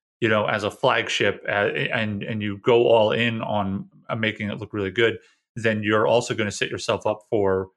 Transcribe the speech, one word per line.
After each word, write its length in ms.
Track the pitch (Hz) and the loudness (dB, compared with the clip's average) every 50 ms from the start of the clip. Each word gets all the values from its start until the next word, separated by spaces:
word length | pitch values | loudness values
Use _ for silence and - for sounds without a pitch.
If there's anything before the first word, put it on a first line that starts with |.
| _ _ _ - | _ _ _ -2
you 80 | 117 | 0
know, 180 | 113 107 107 104 | 2 2 2 0
as 180 | - - 107 98 | 0 -2 -2 -2
a 40 | 101 | -4
flagship, 720 | - - - 131 117 117 110 - - - 120 104 - - - | -2 0 0 2 2 2 0 -2 -2 0 0 0 0 -2 -4
uh, 240 | - 107 101 101 110 | -2 0 0 0 0
and, 520 | - - 139 139 - 120 110 107 104 98 - | 0 -2 -2 -2 -2 -2 -4 -4 -4 -6 -6
and 180 | - 117 107 | -6 -6 -6
you 160 | 104 104 98 | -6 -6 -6
go 300 | 101 - - 120 120 120 | -4 2 4 4 6 6
all 260 | - 117 117 107 107 - | 6 6 6 6 4 2
in 280 | 113 117 120 113 113 | 2 0 0 -2 -4
on, 480 | - - 107 104 101 98 95 98 95 - _ - _ - | -4 -2 -2 -2 -2 -2 -4 -6 -6 -10 _ -18 _ -8
uh, 60 | - | -6
making 340 | 117 113 110 107 - 110 101 | -2 -2 -2 -2 -4 -6 -8
it 100 | 113 135 | -8 -8
look 140 | 107 98 - | -10 -8 -6
really 180 | 104 98 95 | -4 -4 -2
good, 260 | 92 113 117 113 107 113 _ _ _ _ _ _ - | 0 2 2 2 2 -2 _ _ _ _ _ _ -8
then 260 | 120 107 113 110 107 107 | -4 -2 0 0 0 0
you're 240 | 104 107 107 107 | 0 2 2 4
also 260 | 71 113 123 120 - 123 | 4 4 2 2 0 -2
gonna 180 | 104 110 104 | -4 -4 -4
set 180 | 98 - - - | -4 -4 -4 -4
yourself 360 | - 95 - - 110 95 - | -6 -4 -4 -2 -2 -2 -2
up 180 | 110 104 - - - | -2 -4 -4 -4 -2
for 380 | - 110 101 95 95 95 95 95 _ | 0 0 2 2 2 0 -2 -6 _